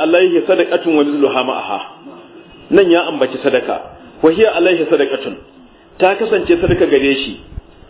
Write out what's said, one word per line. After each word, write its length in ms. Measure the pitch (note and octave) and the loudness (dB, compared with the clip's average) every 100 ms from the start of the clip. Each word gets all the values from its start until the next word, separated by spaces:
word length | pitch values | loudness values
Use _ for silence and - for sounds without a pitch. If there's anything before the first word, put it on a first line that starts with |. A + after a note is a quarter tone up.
| D#3 | 2
alaihi 400 | F3 F#3 E3+ E3+ | 2 2 2 0
sadaqatun 480 | F3+ E3+ F3 E3+ | 0 0 -2 0
wa 80 | D3+ | 0
mithluha 400 | C#3+ D3 C3+ C3 | 0 0 0 0
ma'aha. 360 | B2+ A#2 - G2 - - - - - - - - - | -4 -4 -6 -10 -10 -20 -20 -20 -20 -20 -20 -20 0
Nan 200 | F3 F#3 | 2 4
ya 120 | E3+ D#3+ | 2 0
ambaci 320 | D3+ B2+ C3 | -2 -4 -2
sadaka. 340 | C#3 B2 - F2+ - - - - | -2 -2 -2 -8 -10 -20 -20 0
Fa 80 | D#3 | 0
hiya 240 | E3+ A3 | 4 2
alaihi 320 | E3+ F3 E3+ D3+ | 2 0 0 0
sadaqatun. 480 | D3+ C#3 C3+ - F#2 - - - _ _ - | 0 0 -4 -8 -14 -18 -20 -20 _ _ -2
Ta 160 | F#3 | 0
kasance 400 | G3 A3 G3+ E3+ E3+ | 0 -2 -2 0 0
sadaka 240 | F3+ F3+ D#3+ | 0 0 2
gare 280 | C#3 C#3 | 2 2
shi, 260 | C3+ B2 - - - - - | -2 -4 -12 -18 -20 -20 -20